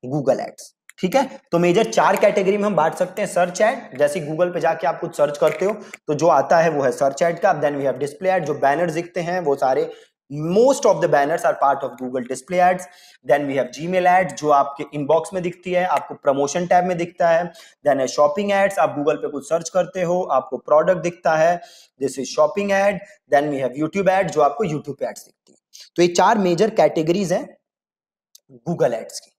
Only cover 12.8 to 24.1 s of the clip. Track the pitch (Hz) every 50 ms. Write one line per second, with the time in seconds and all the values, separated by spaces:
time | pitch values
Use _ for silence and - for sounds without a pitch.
12.8 | - - _ - - - - _ _ 127 147 143 143 139 135 139 120 - - 135
13.8 | 156 170 185 185 180 180 180 185 190 - - - 147 151 147 139 139 - - -
14.8 | 147 - - 147 143 135 151 165 165 165 190 185 175 180 170 - - 185 180 180
15.8 | 180 180 156 135 - - 147 - _ 143 135 139 143 139 - 175 180 175 185 180
16.8 | 180 185 180 170 175 175 - _ 175 170 165 165 175 175 - - - - _ _
17.8 | _ 147 135 135 131 127 - - 147 147 147 208 208 202 202 196 196 196 196 185
18.8 | 160 147 131 143 143 151 151 147 151 139 147 143 - - 160 170 165 - - 185
19.8 | 175 170 - 190 180 165 175 180 185 - 147 131 127 - - 120 _ - 147 151
20.8 | 160 175 185 139 131 175 175 - _ 175 160 156 160 170 175 175 170 - - -
21.8 | - _ _ _ 135 131 127 139 131 - - - 156 147 151 202 202 202 196 196
22.8 | 196 202 202 180 - - - _ _ _ 143 143 147 151 143 135 135 123 123 139
23.8 | 156 156 - 196 196 185